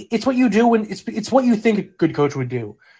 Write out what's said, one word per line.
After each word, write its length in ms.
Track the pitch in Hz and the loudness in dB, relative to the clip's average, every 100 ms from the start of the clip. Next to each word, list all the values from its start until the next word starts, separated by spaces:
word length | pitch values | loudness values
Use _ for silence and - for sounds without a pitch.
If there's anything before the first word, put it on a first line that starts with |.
| - | -6
it's 140 | 226 262 | -4 0
what 100 | 254 | 2
you 140 | 254 | 2
do 180 | 202 240 | 4 4
when 180 | 226 208 | 2 0
it's, 180 | 190 - | -10 -10
it's 240 | 214 208 | -8 0
what 140 | 262 247 | 2 2
you 100 | 220 | 2
think 240 | 233 196 | 2 0
a 40 | |
good 300 | - - 165 | -4 -2 -2
coach 220 | 139 143 139 | 0 -2 -2
would 140 | 123 | -6
do. 280 | 123 107 - _ | -6 -8 -14 _